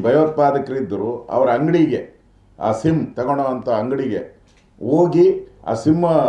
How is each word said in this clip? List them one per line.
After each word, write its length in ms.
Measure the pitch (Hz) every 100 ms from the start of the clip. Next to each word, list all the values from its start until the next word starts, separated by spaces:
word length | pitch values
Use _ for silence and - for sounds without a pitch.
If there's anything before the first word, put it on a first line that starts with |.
ಭಯೋತ್ಪಾದಕರಿದ್ದರು, 1080 | 107 143 156 147 143 139 127 131 107 101 107 120 -
ಅವ್ರ 160 | 113 127
ಅಂಗಡಿಗೆ, 500 | 120 156 170 160 113 - - _ _ _ -
ಆ 100 | 107
ಸಿಮ್ 280 | 110 - 160 120 -
ತಗೊಳ್ಳೋವಂಥ 520 | 127 139 135 127 123
ಅಂಗಡಿಗೆ 520 | 117 117 139 127 95 82 - _ _ _ -
ಹೋಗಿ 460 | 113 156 175 160 185 185 - - -
ಆ 60 |
ಸಿಮ್ 300 | 113 - 160 170 160